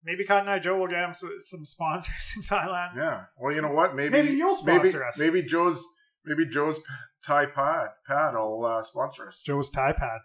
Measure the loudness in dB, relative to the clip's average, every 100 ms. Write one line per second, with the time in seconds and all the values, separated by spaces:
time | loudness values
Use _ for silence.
0 | -8 -6 2 2 4 -2 0 0 0 -2
1 | -4 -6 -12 -12 -14 -16 -16 -6 -4 -4
2 | -6 -6 -6 -6 -2 0 0 -4 -6 -4
3 | -4 -4 -8 _ -4 -2 0 2 2 2
4 | 2 4 4 4 2 2 6 6 6 2
5 | -4 2 2 2 0 2 2 2 -6 _
6 | _ _ -6 -2 0 2 0 -2 -10 -16
7 | -18 _ 0 2 2 0 0 0 -4 -8
8 | -4 0 0 0 -2 -2 -2 -2 -4 -6
9 | -6 -6 -16 -14 -4 -4 -2 0 0 0
10 | -4 -6